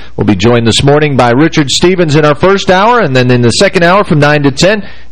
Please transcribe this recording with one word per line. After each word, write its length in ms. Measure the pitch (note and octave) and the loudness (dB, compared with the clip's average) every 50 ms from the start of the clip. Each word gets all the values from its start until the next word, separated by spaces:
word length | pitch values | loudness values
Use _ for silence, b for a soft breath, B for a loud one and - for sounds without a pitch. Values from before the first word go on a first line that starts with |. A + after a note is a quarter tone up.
| B B B | B B B
We'll 100 | B - | B -2
be 80 | G#2 G#2 | -2 0
joined 320 | F2+ G#2 A#2 A#2+ A#2+ A#2 | 0 2 0 2 2 0
this 160 | A2+ G2+ - | 0 0 0
morning 340 | - C#3 C#3+ D3+ D3+ D3 C#3 | 2 2 2 2 0 0 0
by 140 | A#2+ B2 A#2+ | 0 0 2
Richard 400 | A#2 C3 D#3 D#3+ - E3 D3 B2+ | 2 2 0 0 0 -2 -2 -2
Stevens 460 | - - - F3 F#3+ F3+ F3 D#3 C#3 | -2 -2 0 0 0 0 0 0 0
in 80 | D#3 D3+ | 2 2
our 100 | D3+ C#3+ | 0 0
first 340 | - - F#3 G3 G3 - - | 0 0 0 0 0 0 0
hour, 320 | F#3 F#3 G3+ A3+ B3 A#3 | 0 2 2 2 2 0
and 140 | G3+ C#3+ C3 | 0 0 0
then 160 | B2+ B2 B2+ | 0 0 2
in 100 | B2 B2 | 2 2
the 100 | A#2+ A#2 | 2 0
second 340 | - - G3+ F#3+ - F#3 E3+ | 0 0 0 0 0 0 0
hour 180 | E3+ F#3 G#3 | 2 2 2
from 160 | G3 - E3+ D3 | 0 0 0 0
nine 240 | D3 D3 D3+ D3+ | 2 2 2 2
to 80 | C#3 C#3+ | 0 0
ten, 320 | C3 - E3+ F#3 A3 G#3+ F#3+ B B B B B | 0 0 0 0 0 -2 -6 B B B B B